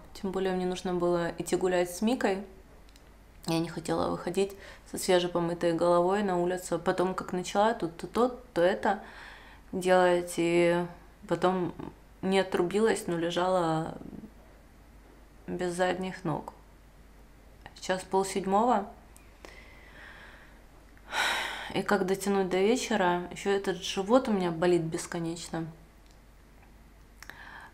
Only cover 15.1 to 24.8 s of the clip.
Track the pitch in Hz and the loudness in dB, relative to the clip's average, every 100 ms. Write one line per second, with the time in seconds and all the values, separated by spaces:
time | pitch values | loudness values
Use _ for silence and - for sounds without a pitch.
15.1 | - - - - 180 180 175 185 180 185 | -20 -20 -16 -8 -4 -4 0 0 0 -6
16.1 | - 165 147 - - - - - - - | -6 -4 -4 -6 -16 -20 -20 -20 -20 -20
17.1 | - - - - - - - - 185 - | -20 -20 -20 -20 -20 -20 -10 -4 -4 -2
18.1 | 190 190 202 180 196 240 220 214 - - | -2 0 -2 0 2 4 2 0 -12 -20
19.1 | - - - - - - - - - - | -20 -20 -20 -20 -20 -20 -20 -20 -20 -20
20.1 | - - - - - - - - - - | -20 -20 -20 -20 -20 -20 -20 -20 -20 -8
21.1 | - - - - - - - - 202 185 | -4 -2 -2 -4 -8 -6 -4 0 2 2
22.1 | 190 202 196 185 180 202 254 - 214 180 | 0 2 2 2 2 4 2 0 2 2
23.1 | 175 180 - 202 196 196 180 - - 190 | 0 -4 -4 0 0 0 -4 -4 -4 4
24.1 | 254 262 202 175 165 180 175 | 4 4 0 0 0 2 2